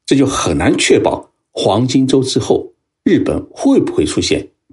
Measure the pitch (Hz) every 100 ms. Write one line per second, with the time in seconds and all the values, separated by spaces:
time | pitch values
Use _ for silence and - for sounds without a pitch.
0 | - 135 139 - - 73 98 - - -
1 | - - - _ _ - 113 101 127 135
2 | 131 135 131 - - - - _ _ _
3 | - 170 - - - - 277 247 - -
4 | 76 - - 73 - _ _